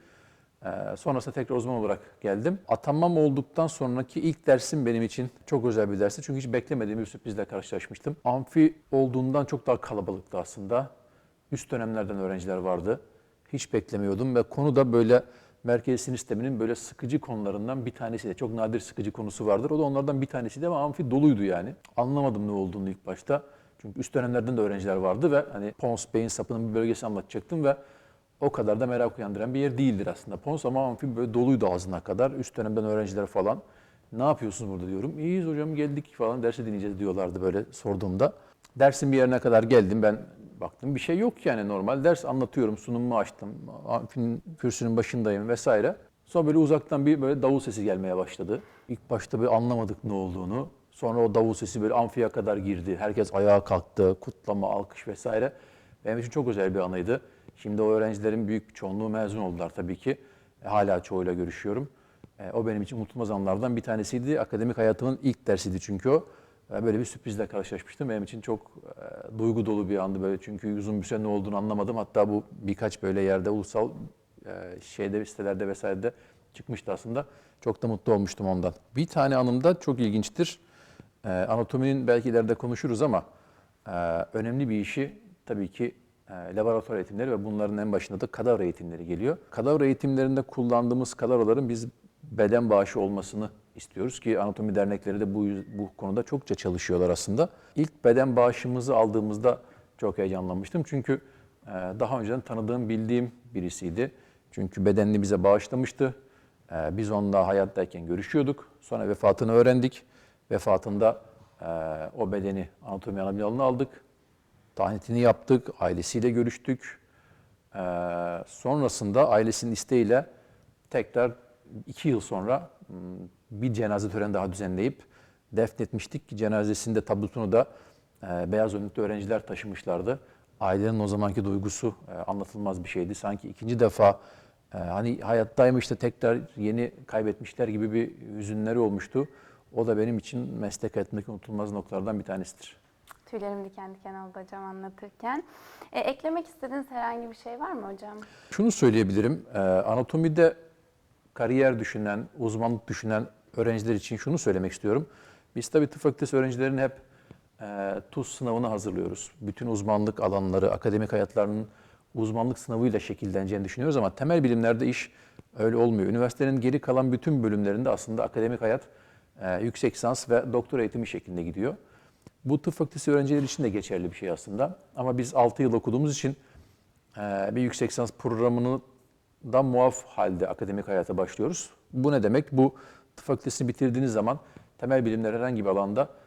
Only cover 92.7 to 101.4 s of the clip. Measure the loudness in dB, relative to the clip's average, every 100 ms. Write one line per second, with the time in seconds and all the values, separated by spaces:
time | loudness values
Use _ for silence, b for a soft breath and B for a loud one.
92.7 | 4 4 0 -2 -2 -6 -8 -8 -12 _
93.7 | -20 -14 -6 -6 -4 0 0 0 -2 -2
94.7 | 2 2 0 -4 -2 -2 0 0 -2 -6
95.7 | -8 -8 -6 -4 -2 -2 -6 -4 -4 -2
96.7 | -2 0 2 4 2 0 0 0 B B
97.7 | -2 -2 2 4 6 4 4 4 2 -2
98.7 | -2 2 4 4 2 0 2 2 2 B
99.7 | B B _ -4 0 -2 -2 -2 -4 -4
100.7 | -4 -2 -2 0 -2 b b